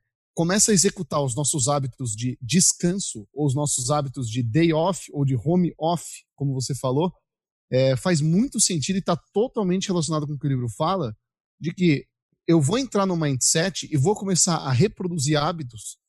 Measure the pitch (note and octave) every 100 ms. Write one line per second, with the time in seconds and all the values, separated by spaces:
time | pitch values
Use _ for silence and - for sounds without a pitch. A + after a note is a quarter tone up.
0 | _ _ _ - E3+ G#3 A3+ G3 G3+ -
1 | D#3+ D#3 C3+ A#2+ C#3+ D3+ A#2+ C#3+ C3+ -
2 | B2 G#2+ B2 - A2+ E3 - - F3 G3
3 | - A2 G2+ C#3 D3 C3+ C#3+ - B2 D3+
4 | C#3 C#3 A#2 A#2+ A#2 D3 E3+ D#3 F3 E3+
5 | - D3 C3+ B2 D3+ F3+ F3 - D#3+ E3+
6 | - - _ - C#3+ C3 B2 C3 C3 C3+
7 | F3+ - _ _ _ _ - B2+ C3 C3
8 | F#3 E3 D#3 F3+ C#4 A3 - E3+ B2+ F#3+
9 | F#3+ E3+ _ G3 B3 B3 F#3 F#3 F#3+ F3+
10 | D3+ D#3 D3+ D3 C#3+ C3 A#2+ - D#3+ F#3+
11 | A#2+ - _ _ _ - D#3+ - F3+ C3+
12 | - _ _ _ - E3 C#3 A#3+ C4 G3+
13 | F#3+ E3+ D3+ C3 - D#3+ F#3 - - D3
14 | D#3+ G#3+ G3 F3 F#3 D#3+ C#3 B2 G#3+ -
15 | F3+ E3+ C#3 D3 D#3 E3+ B2+ G#2+ - -